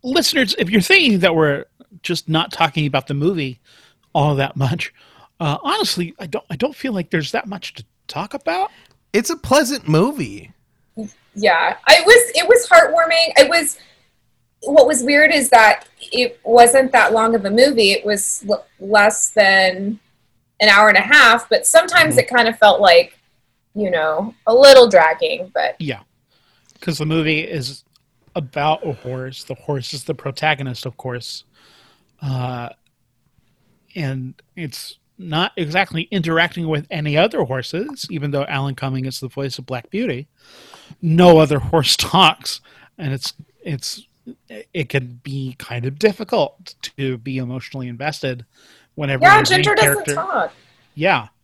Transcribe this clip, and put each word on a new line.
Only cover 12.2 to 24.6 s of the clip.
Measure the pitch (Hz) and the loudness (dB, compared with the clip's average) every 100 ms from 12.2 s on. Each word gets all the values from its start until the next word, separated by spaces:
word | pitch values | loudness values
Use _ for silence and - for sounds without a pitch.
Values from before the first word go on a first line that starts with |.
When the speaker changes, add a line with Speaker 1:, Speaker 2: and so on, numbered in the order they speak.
| - | 6
Speaker 3:
it | 311 349 | -2 2
was | 494 - | 2 6
heartwarming. | 349 320 320 330 330 330 - | 4 6 0 0 0 0 2
It | 294 | 4
was, | 339 294 - _ _ _ _ _ _ _ _ | 2 -2 -10 _ _ _ _ _ _ _ _
what | 247 294 254 | 2 4 4
was | 294 | 2
weird | 247 285 311 | 0 2 4
is | 320 233 | 2 4
that | 233 220 208 - _ | 6 6 4 -4 _
it | - 240 240 - | -10 -4 -4 -6
wasn't | - 240 240 269 262 | 2 6 8 6 4
that | 262 - | 2 2
long | 220 226 226 | 2 2 0
of | |
a | 196 | 0
movie. | 214 269 247 202 | 2 4 4 2
It | 196 | 0
was | 202 202 - - 202 | -2 -4 -4 -8 -6
l-, | 208 - _ | -6 -8 _
less | 196 208 208 214 - | 0 4 4 2 -4
than | - 196 190 190 185 196 214 _ _ _ _ _ _ | 2 4 4 2 0 -8 -10 _ _ _ _ _ _
an | 214 | 4
hour | 202 214 | 6 6
and | 196 | 4
a | |
half, | 202 294 247 233 - | 4 4 6 4 0
but | 208 | -2
sometimes | - 320 359 349 311 | 4 4 4 0 2
Speaker 2:
Mm-hmm. | 254 | 2
Speaker 3:
it | 247 | 2
kind | 247 226 | 0 0
of | 226 | 4
felt | 208 185 | 4 6
like, | 196 170 - _ _ _ _ _ _ | 6 6 4 _ _ _ _ _ _
you | 208 202 | -6 -4
know, | 175 156 156 202 - - | -2 -2 -4 -8 -6 0
a | |
little | 233 | 6